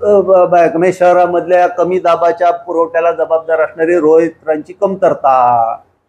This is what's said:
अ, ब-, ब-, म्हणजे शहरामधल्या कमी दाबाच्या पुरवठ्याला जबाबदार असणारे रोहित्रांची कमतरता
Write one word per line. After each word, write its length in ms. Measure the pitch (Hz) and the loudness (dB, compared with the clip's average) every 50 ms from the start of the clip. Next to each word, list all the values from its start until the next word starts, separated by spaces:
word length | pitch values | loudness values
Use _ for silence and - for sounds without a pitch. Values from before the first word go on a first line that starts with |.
अ, 180 | - 208 208 196 | 0 2 2 2
ब-, 300 | 180 185 190 185 180 165 | 2 4 2 2 4 2
ब-, 260 | 180 175 170 160 160 | 2 2 2 2 0
म्हणजे 160 | 165 175 185 | 0 0 0
शहरामधल्या 760 | 175 - 180 180 180 180 180 175 175 170 160 165 180 175 180 | 0 2 2 2 4 2 2 0 0 -4 -2 0 0 0 0
कमी 320 | 175 175 180 170 170 180 185 | 0 -2 -2 -2 -2 -2 -2
दाबाच्या 520 | 165 170 165 160 170 170 165 - 180 175 | 0 -2 0 0 0 -2 0 0 -2 -2
पुरवठ्याला 640 | 175 170 - 175 170 165 165 160 170 165 165 170 | -2 -4 -8 -6 -4 -2 -2 -2 -2 -2 -2 -2
जबाबदार 480 | 160 160 160 156 165 160 160 165 160 160 | -2 -2 -2 -2 -2 -4 -2 -2 -2 -2
असणारे 400 | 156 147 - 160 160 165 175 175 | -2 -4 -4 -4 -2 0 0 0
रोहित्रांची 720 | 151 151 160 165 170 160 160 _ _ 156 156 156 151 - | 2 2 2 2 2 0 -4 _ _ -6 -6 -6 -8 -12
कमतरता 1000 | 180 - 202 190 190 190 190 160 147 - - 135 135 127 123 123 123 117 113 113 117 - _ _ _ _ _ | -6 -6 -4 -4 -2 -2 -2 -2 0 0 0 0 2 2 2 2 2 0 -2 -4 -6 -10 _ _ _ _ _